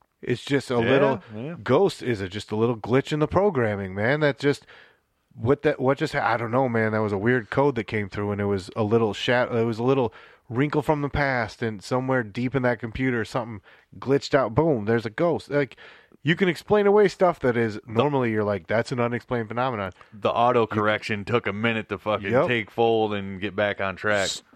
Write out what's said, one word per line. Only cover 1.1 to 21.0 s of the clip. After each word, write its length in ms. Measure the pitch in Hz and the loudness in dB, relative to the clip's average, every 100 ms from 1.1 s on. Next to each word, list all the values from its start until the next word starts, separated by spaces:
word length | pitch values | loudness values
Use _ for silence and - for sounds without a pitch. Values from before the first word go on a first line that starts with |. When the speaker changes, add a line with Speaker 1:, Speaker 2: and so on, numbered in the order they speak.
| 113 - 107 | 0 -8 -12
Speaker 2:
yeah. 200 | 139 170 | -12 -10
Speaker 1:
ghost 380 | 104 147 196 - | 0 2 2 -2
is 180 | 123 107 | -4 -4
a, 60 | 95 | -4
just 240 | 104 - | -8 -6
a 40 | 110 | -2
little 200 | 117 113 | 0 -2
glitch 340 | 104 131 - | 0 0 0
in 60 | 151 | -2
the 80 | 151 | 0
programming, 680 | 170 208 139 110 101 98 98 | 2 2 0 -2 -2 -6 -2
man. 240 | 113 151 | -2 2
That 180 | 147 - | 0 2
just, 260 | 143 - _ - - _ _ _ _ 117 | 0 0 _ -20 -20 _ _ _ _ -4
what 260 | 113 143 | 0 2
that, 180 | 151 139 | 2 2
what 180 | 131 139 | 0 0
just 160 | 156 | -2
ha-, 200 | 143 110 | -2 0
I 40 | 117 | 0
don't 140 | 113 | 0
know, 160 | 127 131 | 0 2
man. 240 | 113 110 | 2 0
That 100 | 110 | 0
was 120 | 107 | 0
a 40 | 101 | 0
weird 320 | 113 127 104 | 2 0 0
code 260 | 135 143 117 | 0 2 0
that 100 | 101 | -4
came 240 | 107 98 | -6 -6
through, 220 | 107 104 | -6 -4
and 100 | 101 | -2
it 40 | 101 | -2
was 240 | 98 90 117 | -2 -4 -4
a 80 | |
little 300 | 107 117 110 | 2 2 2
shat-, 380 | 98 - 123 120 | -2 0 0 2
it 120 | 117 | 0
was 160 | 117 110 | -2 0
a 40 | |
little 300 | 123 135 113 - - _ - | 2 2 0 -4 -20 _ -8
wrinkle 320 | 117 147 151 | -2 0 0
from 200 | 151 151 | 0 -2
the 80 | 143 | -2
past, 520 | 151 139 123 107 - | -2 0 0 -4 -4
and 200 | 117 104 | -6 -6
somewhere 380 | - 127 131 131 | -4 -2 0 0
deep 300 | 107 120 123 | -2 -4 -2
in 100 | 135 | 0
that 160 | 123 117 | 0 -2
computer, 440 | 117 107 131 120 | -6 -2 -2 0
something 380 | 104 135 113 101 _ - _ 95 | -2 -4 -6 -12 _ -20 _ -10
glitched 360 | 113 139 - | 0 0 4
out. 200 | 139 110 | 2 4
Boom, 320 | 113 165 120 101 | 2 2 2 2
there's 200 | 117 110 | 0 0
a 40 | |
ghost. 400 | 110 170 117 - | -2 0 0 -2
Like, 280 | 143 135 - - - _ _ | -2 -2 -8 -20 -20 _ _
you 140 | 143 175 | -2 2
can 140 | 185 | 2
explain 360 | 143 - 208 202 | 0 2 4 6
away 220 | 208 196 | 6 4
stuff 320 | - 180 156 | 4 0 2
that 160 | 127 117 | 0 2
is 240 | 113 104 123 | 0 -4 -4
normally 440 | 113 143 139 120 | 0 2 2 0
you're 120 | 107 | 2
like, 240 | 104 101 80 | 0 -2 0
"That's 240 | 107 - | -2 0
an 80 | 123 | -2
unexplained 480 | 117 117 - 123 107 | -2 -2 -4 -6 -4
phenomenon." 460 | 117 131 110 95 - - | -4 -4 -4 -6 -10 -20
Speaker 2:
The 200 | 104 107 | -4 -2
autocorrection 920 | 113 120 123 110 107 107 107 | 2 4 4 2 2 2 0